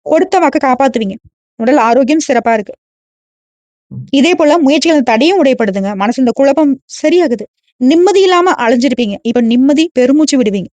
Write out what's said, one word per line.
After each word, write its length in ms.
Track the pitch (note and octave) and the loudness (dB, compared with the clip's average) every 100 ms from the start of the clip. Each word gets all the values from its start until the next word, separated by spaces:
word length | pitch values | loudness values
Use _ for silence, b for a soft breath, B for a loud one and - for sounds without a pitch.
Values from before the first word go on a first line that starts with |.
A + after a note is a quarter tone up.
கொடுத்த 380 | - D#4 F4 F#4+ | 0 -2 0 0
வாக்க 180 | D#4 C#4+ | 0 0
காப்பாத்துவீங்க. 580 | C4 B3+ C#4 A3+ G3+ G3 _ _ _ - | -2 0 0 -2 -6 -10 _ _ _ -6
உடல் 220 | A3+ D4 | 0 0
ஆரோக்கியம் 420 | A3+ A#3+ B3+ D#4 - | 2 0 0 -2 -2
சிறப்பா 260 | A#3+ A#3 | -2 0
இருக்கு. 200 | A3 G3+ - _ _ _ _ _ _ _ _ _ _ _ B2+ - | -4 -6 -16 _ _ _ _ _ _ _ _ _ _ _ -18 -4
இதே 220 | C4+ D#4 | 0 2
போல 240 | F4+ D4+ E4+ | 2 2 2
முயற்சிகள் 460 | C4+ D4+ E4 D4+ | 2 0 2 0
தடையும் 400 | A#3+ A3+ D#4 G4 | 0 0 2 2
உடையப்படுதுங்க. 460 | C4+ B3+ A3 F#3+ G3 G3+ | 0 0 -2 -4 -6 -4
மனசுல 220 | G#3 B3 | -4 0
இந்த 140 | B3 | -2
குழப்பம் 460 | A3 C#4 C#4 D4 C4+ _ - | 2 0 2 0 -2 _ -6
சரியாகுது. 420 | D#4 F4 D#4 A3+ G#3+ _ _ _ | 0 0 0 -4 -8 _ _ _
நிம்மதி 440 | B3+ D#4+ F#4 G4 | 0 2 2 2
இல்லாம 300 | F#4+ F4 F#4 | 2 2 0
அலைஞ்சிருப்பீங்க. 680 | - A#3 B3 C4 B3 A3+ G3+ | 0 0 0 0 -2 -4 -4
இப்ப 200 | A#3 A#3+ | -4 -2
நிம்மதி 480 | A#3 A#3+ C4+ D4 E4 | 0 2 2 2 0
பெருமூச்சு 480 | - B3 D4 D4+ C4+ | 0 2 2 2 0
விடுவீங்க. 240 | G#3+ G3+ F3+ | 0 -2 -8